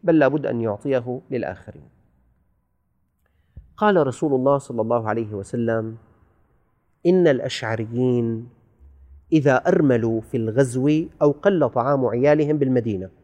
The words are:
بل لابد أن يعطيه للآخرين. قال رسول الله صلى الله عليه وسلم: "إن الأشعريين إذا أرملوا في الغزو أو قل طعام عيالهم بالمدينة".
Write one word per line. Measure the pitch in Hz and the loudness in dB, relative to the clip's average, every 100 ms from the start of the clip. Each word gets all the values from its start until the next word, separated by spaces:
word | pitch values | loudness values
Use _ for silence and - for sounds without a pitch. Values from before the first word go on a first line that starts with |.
بل | 185 160 | 2 4
لابد | 135 147 135 | 4 2 -4
أن | 120 | -4
يعطيه | 113 104 143 131 120 123 - | -4 -4 -4 -4 -4 -10 -8
للآخرين. | 127 76 - - - 69 _ _ _ _ _ _ _ _ _ _ _ _ _ _ _ _ - - - | -8 -6 -10 -16 -20 -20 _ _ _ _ _ _ _ _ _ _ _ _ _ _ _ _ -20 -20 -2
قال | 214 190 139 | 2 4 2
رسول | 120 160 | 0 -2
الله | 135 131 143 | 2 2 0
صلى | 135 120 | -2 -6
الله | 110 120 110 | 0 0 0
عليه | 110 110 | -4 -4
وسلم: | 104 98 123 117 113 110 113 _ _ _ _ _ _ _ _ _ _ 170 | -8 -8 -4 -2 -2 -4 -12 _ _ _ _ _ _ _ _ _ _ 0
"إن | 185 170 | 4 4
الأشعريين | 131 127 - 117 113 110 117 127 123 117 113 120 _ _ _ - _ - - _ | 2 -2 -8 -6 -6 -6 -2 0 0 -2 -6 -10 _ _ _ -20 _ -20 -20 _
إذا | 160 143 127 - | 2 4 2 2
أرملوا | 180 147 120 113 113 | 2 4 2 0 -4
في | 110 123 | -4 -6
الغزو | 110 110 135 123 139 156 165 - | -2 0 0 0 0 0 -2 0
أو | 151 | 0
قل | 147 202 190 135 | 2 0 2 0
طعام | 127 120 143 123 | 0 0 0 0
عيالهم | 113 139 151 147 151 | 0 2 2 2 0
بالمدينة". | 139 127 113 98 95 _ | 0 0 0 -6 -8 _